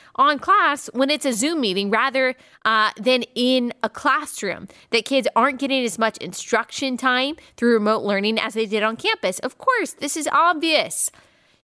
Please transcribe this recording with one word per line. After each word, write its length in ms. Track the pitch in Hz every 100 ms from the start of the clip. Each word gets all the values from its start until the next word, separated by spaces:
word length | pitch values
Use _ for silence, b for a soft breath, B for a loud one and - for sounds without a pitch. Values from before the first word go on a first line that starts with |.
| B -
on 220 | 285 294
class 540 | - 392 320 294 -
when 160 | 240 269
it's 160 | 302 285
a 80 |
Zoom 260 | 214 294 330
meeting 300 | 220 185 202
rather, 460 | 220 262 262 254 254 b b
uh, 280 | 214 220 214 -
than 280 | 226 254 -
in 400 | - 247 254 240 -
a 80 | 214
classroom, 800 | - 233 294 302 - 196 - - B B
that 140 | 226 -
kids 220 | 269 220 226
aren't 240 | 269 262
getting 240 | 277 269
as 140 | 240 -
much 200 | 220 -
instruction 800 | 175 - - 226 233 - 269 247
time 380 | 262 254 269 320 B -
through 160 | 240
remote 300 | 226 208 220
learning 340 | 202 196 208 220
as 160 | 214
they 140 | 220 220
did 160 | 214
on 120 | 220 226
campus. 440 | 370 440 185 185
Of 180 | 269 -
course, 360 | - 494 330
this 220 | - 285 320
is 140 | 294
obvious. 800 | 285 339 320 330 294 131 - - _ b b b b